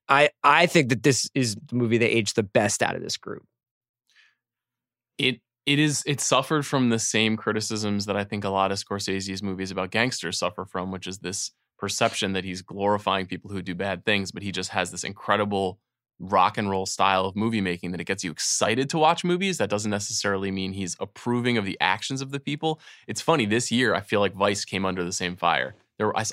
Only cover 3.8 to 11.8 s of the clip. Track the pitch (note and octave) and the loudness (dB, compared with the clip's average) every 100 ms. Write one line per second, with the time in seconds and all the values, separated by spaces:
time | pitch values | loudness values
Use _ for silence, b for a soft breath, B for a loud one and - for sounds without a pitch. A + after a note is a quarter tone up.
3.8 | _ _ _ _ _ _ _ _ _ _ | _ _ _ _ _ _ _ _ _ _
4.8 | _ _ _ - C3 B2+ _ _ - C#3+ | _ _ _ -2 0 0 _ _ 2 4
5.8 | D3+ C#3 - C#3+ - C3 C3+ D#3 C#3 C#3+ | 4 2 -2 -2 2 2 2 0 0 2
6.8 | B2+ A2+ - A2 A2 A2 - G#2+ G#2+ A2 | 2 2 0 2 2 2 -2 -2 -2 -4
7.8 | G#2+ G2+ G#2 G2+ G2+ G#2 G2+ G2 G2 G2 | -2 -2 -2 -2 -2 -4 -2 2 2 0
8.8 | - G2+ G2 F#2+ G2 F#2+ G2+ F#2 F#2+ F#2 | -4 -6 -2 -4 -4 -6 -4 -4 -6 -4
9.8 | F#2 G#2+ B2 - E2 - F2+ - F#2 F#2 | -2 0 0 -2 -6 -2 -4 -4 -8 -6
10.8 | F#2 F#2 F#2 F#2 F2 F#2 - _ _ _ | -6 -6 -8 -10 -8 -6 -8 _ _ _